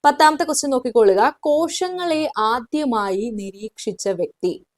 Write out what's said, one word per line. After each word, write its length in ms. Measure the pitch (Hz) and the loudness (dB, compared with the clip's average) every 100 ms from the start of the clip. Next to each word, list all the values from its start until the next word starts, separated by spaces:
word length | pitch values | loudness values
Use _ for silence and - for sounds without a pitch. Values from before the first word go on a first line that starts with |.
പത്താമത്തെ 400 | 294 285 311 302 | 2 4 4 4
ക്വസ്റ്റ്യൻ 260 | 320 302 285 | -4 -2 -2
നോക്കിക്കൊള്ളുക. 640 | 277 247 233 208 190 247 302 | -2 0 4 4 6 2 0
കോശങ്ങളെ 880 | 302 294 330 330 359 359 349 311 311 - | 0 2 0 -2 -6 -4 -2 -2 -2 -2
ആദ്യമായി 920 | 220 240 226 302 294 226 202 190 208 | -2 -2 -4 -4 -2 -2 -2 -2 -4
നിരീക്ഷിച്ച 720 | 214 196 196 214 - - 180 202 | -8 -10 -12 -14 -8 -8 -6 -4
വ്യക്തി. 580 | 175 160 _ 180 165 _ | -4 -4 _ -4 -4 _